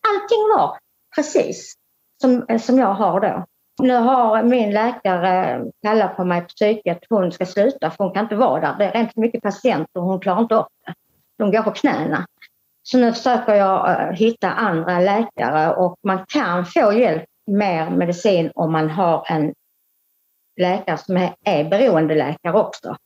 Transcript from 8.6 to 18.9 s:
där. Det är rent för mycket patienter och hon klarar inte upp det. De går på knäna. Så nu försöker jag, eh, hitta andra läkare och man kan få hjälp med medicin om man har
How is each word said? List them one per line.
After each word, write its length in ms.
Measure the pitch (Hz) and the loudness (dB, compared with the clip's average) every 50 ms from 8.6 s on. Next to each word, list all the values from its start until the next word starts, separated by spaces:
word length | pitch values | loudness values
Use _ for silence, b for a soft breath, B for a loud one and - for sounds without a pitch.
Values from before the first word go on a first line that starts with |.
där. 140 | 160 143 156 | -2 -2 -2
Det 80 | 180 208 | -2 -2
är 60 | 185 | -2
rent 220 | 185 233 233 226 - | 0 -2 -2 -2 -2
för 80 | 226 | -2
mycket 200 | 220 233 - 226 - | -2 -2 -2 -4 -6
patienter 560 | 208 202 - - 247 190 156 160 - _ 180 | -6 -6 -2 -2 0 0 0 -4 -6 _ -4
och 60 | 175 | -2
hon 140 | 185 190 180 | -2 -2 -2
klarar 200 | 190 196 180 202 | -2 -2 0 0
inte 140 | 233 233 220 | 0 2 0
upp 120 | 220 - - _ _ _ | 0 0 -2 _ _ _
det. 80 | - 170 _ _ _ _ _ _ _ _ | -16 -16 _ _ _ _ _ _ _ _
De 140 | - 220 202 | -4 -2 0
går 100 | 185 226 220 | 0 0 0
på 80 | 214 | -2
knäna. 540 | 208 - - 285 - - 156 - - - 175 - _ B B B _ _ _ _ _ _ _ | -4 -2 -2 -2 0 0 -2 -2 -4 -4 -6 -8 _ B B B _ _ _ _ _ _ _
Så 140 | - - | 0 2
nu 160 | 254 240 233 233 | 4 4 2 0
försöker 420 | - - 262 247 226 - 226 208 | 0 0 0 0 0 2 2 2
jag, 340 | 202 196 190 190 - - - | 4 4 4 2 2 2 0
eh, 220 | 180 - - 160 180 | 0 0 -2 -4 0
hitta 360 | 170 220 226 226 _ - 180 | 2 0 0 0 _ -4 -4
andra 480 | - - 226 202 170 160 165 175 180 175 | -2 -2 -2 -2 -2 -2 -2 -2 0 2
läkare 760 | 180 202 196 214 226 220 _ - - 120 147 156 156 160 - | 2 2 2 0 -2 -4 _ -4 -4 -2 0 0 0 0 0
och 220 | - 185 180 175 _ - | 0 0 -2 -2 _ -4
man 220 | 202 190 185 185 | -4 -4 -4 -6
kan 380 | _ - 294 240 180 175 180 180 | _ -4 -2 -2 -2 -2 -4 -4
få 280 | 175 - 330 262 208 208 | -2 0 2 2 4 4
hjälp 300 | 226 247 196 156 165 160 _ _ _ _ | 4 2 2 0 -2 -6 _ _ _ _
med 440 | - 196 202 208 196 175 160 160 170 | -2 0 0 0 0 0 -2 -2 -2
medicin 600 | 180 180 175 170 175 175 - 220 190 170 165 - - | 0 0 0 0 -2 0 0 2 2 2 0 -2 -2
om 160 | - 170 156 | -4 -2 0
man 180 | 165 160 156 | 0 0 0
har 360 | 156 | -2